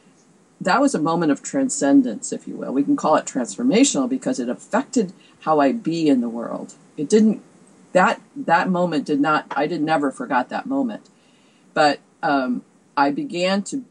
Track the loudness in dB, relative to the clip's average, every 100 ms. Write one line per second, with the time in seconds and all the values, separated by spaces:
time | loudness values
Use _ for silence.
0 | _ _ _ _ _ -6 0 2 2 0
1 | 0 0 0 -2 -4 -4 -2 0 4 4
2 | 4 -2 -10 -10 -10 -10 -4 -2 0 0
3 | 2 2 0 -6 -6 -2 2 4 4 2
4 | -2 -4 -4 -4 -4 -8 -4 -4 -2 -2
5 | -2 -6 _ _ 0 2 2 0 -4 0
6 | 2 2 0 -6 -8 -10 -12 -18 _ -10
7 | 2 4 4 2 -6 _ _ _ _ 2
8 | 2 0 -6 -8 0 0 2 0 0 -2
9 | -2 0 2 0 -2 -4 -2 -2 0 0
10 | 0 -4 -4 -2 -2 -6 -4 -4 -4 -6
11 | -16 _ _ _ _ _ _ 2 2 2
12 | _ _ -2 0 0 -4 -8 _ _ 0
13 | 0 0 -6 -2 0 0 -4 -8 -10